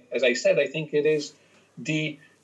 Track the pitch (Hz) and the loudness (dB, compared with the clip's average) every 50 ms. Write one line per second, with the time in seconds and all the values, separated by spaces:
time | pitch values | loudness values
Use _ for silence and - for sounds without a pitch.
0 | - - - 120 135 120 - - - 190 180 156 139 - 156 160 156 - - 147 | -8 -6 -2 0 2 2 2 2 2 2 4 2 2 0 -2 -6 -6 -2 0 0
1 | 143 156 156 147 143 - - _ _ _ _ _ _ _ _ - 117 147 156 156 | 2 2 0 0 -2 -8 -14 _ _ _ _ _ _ _ _ -12 -6 -4 -2 -2
2 | 156 147 - - - - _ _ | -2 -4 -8 -12 -18 -20 _ _